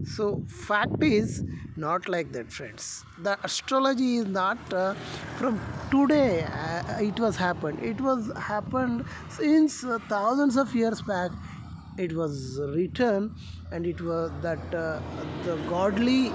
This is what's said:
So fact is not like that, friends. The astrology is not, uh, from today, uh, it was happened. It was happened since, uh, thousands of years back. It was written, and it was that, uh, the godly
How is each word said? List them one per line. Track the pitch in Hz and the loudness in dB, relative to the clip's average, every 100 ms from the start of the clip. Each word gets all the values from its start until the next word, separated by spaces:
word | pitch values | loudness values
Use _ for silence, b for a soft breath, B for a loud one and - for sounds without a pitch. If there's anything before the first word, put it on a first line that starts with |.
So | - - 208 196 - | -8 -2 -2 -2 -6
fact | - - 208 240 - | -12 0 2 2 2
is | 311 214 214 - - B B - | 4 4 2 -2 -6 B B -6
not | 151 175 180 | -2 -2 0
like | 180 147 | -4 -4
that, | 131 113 | -6 -10
friends. | - 131 110 - - - - | -10 -12 -12 -12 -12 -14 -6
The | 180 196 | -4 -2
astrology | 185 - - 269 269 254 254 240 | -2 -4 0 2 4 4 2 2
is | 208 | 0
not, | 190 185 233 - | 0 0 -2 -2
uh, | 190 190 202 B B B - | 0 0 -2 B B B -2
from | 254 220 - - - | -2 0 -4 -8 2
today, | 269 277 302 269 170 | 4 6 6 6 4
uh, | 160 - 160 170 - 226 | 0 -4 -4 -4 -4 -2
it | 208 202 | 0 2
was | 226 175 | 0 2
happened. | 180 170 156 147 | 0 0 -2 -4
It | 170 220 | -4 -2
was | 269 262 214 - | 0 0 -2 -6
happened | - 208 - 254 254 233 269 B B | -4 -4 -2 0 0 -2 -4 B B
since, | - 302 311 311 - | -2 6 6 6 2
uh, | 254 233 - | -4 -4 -2
thousands | 214 208 262 285 247 | 0 4 6 6 6
of | 262 | 4
years | 247 226 220 | 4 2 2
back. | - 190 180 - B B - - - - | -2 0 0 -4 B B -12 -14 -12 -4
It | 180 | -2
was | 160 160 143 131 131 143 | 0 -2 -2 -6 -4 -2
written, | 147 185 - 247 196 214 - B B - | 0 0 2 2 4 0 -6 B B -8
and | 170 170 | -4 -4
it | 165 | -4
was | 170 165 165 143 | -2 -2 -2 -4
that, | 165 156 - | -4 -4 -4
uh, | 170 160 156 - - - - 175 | -4 -4 -4 -6 -8 -8 -6 -4
the | 165 151 | -2 -2
godly | 175 196 202 240 262 247 | 2 2 4 4 6 4